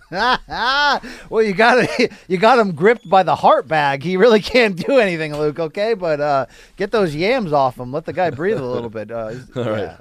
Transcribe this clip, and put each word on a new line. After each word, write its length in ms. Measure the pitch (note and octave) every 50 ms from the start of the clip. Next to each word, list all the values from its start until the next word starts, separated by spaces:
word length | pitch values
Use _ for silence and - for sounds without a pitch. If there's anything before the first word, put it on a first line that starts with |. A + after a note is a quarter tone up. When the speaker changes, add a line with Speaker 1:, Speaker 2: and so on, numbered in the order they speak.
| - _
Speaker 1:
Well, 1300 | E3 F#3+ A3+ B3 B3 - - - D3+ F#3 A3 B3+ C4+ C#4+ D4 C#4+ B3+ G3+ - B3+ - - - - - A3+ A3
you 100 | G#3 F#3
got 320 | F3+ A3+ A#3+ B3 B3 F#3 - - - A#3+ -
<laughs> 200 | - - - -
you 100 | F#3 F3
got 200 | G#3+ A3 C4 A#3+
him 140 | G#3+ G3 E3
gripped 340 | B2+ F3 A3 A#3+ G#3+ - D#3+
by 160 | G3 F#3+ F#3
the 100 | D#3+ C#3
heart 320 | - - A3 D#4 C#4+ F#3+
bag. 380 | A#2+ D#3+ D3+ D3 C#3 C#3 C#3 C3
He 120 | F3 F#3
really 240 | F#3 G#3 B3 A3 G#3+
can't 360 | - - - B3+ A#3 G#3 F#3
do 220 | D#3+ - - C#4 B3+
anything, 380 | G#3+ F#3+ E3+ D#3+ D#3+ D3+ D3
Luke. 220 | D3 D3+ D3+ C#3 E3
Okay, 360 | E3 D#3 - G#3 G#3 A3+ A3+
but, 260 | F#3+ F3+ E3 D3+ C#3+
uh, 260 | D3 D3+ C#3 C3+ B2 - - - - _ _
get 160 | - G3 G#3 -
those 220 | A3 G3 E3 C#3+
yams 380 | D3+ F3+ G#3 C4 C4 G3+ D#3 D3+
off 260 | C#3+ C3+ B2+ A#2+ B2+
him. 140 | B2+ B2 C3+
Let 120 | D#3+ D#3
the 80 | - C#3+
guy 180 | E3+ F#3 E3
breathe 280 | C3 C3 E3 G3+ A3+ D#3
a 60 | C3
little 260 | B2 B2 B2 A#2 A2+
bit. 200 | G#2+ A2 G#2 G#2+
Uh, 180 | A#2 A#2 A2 G#2+
he's 220 | A#2 B2+ B2 -
Speaker 2:
<laughs> 60 | -
All 80 | B2+ A#2+
right. 160 | A2+ G#2+ G#2+
Speaker 1:
yeah, 160 | F#2+ D#2+ E2 -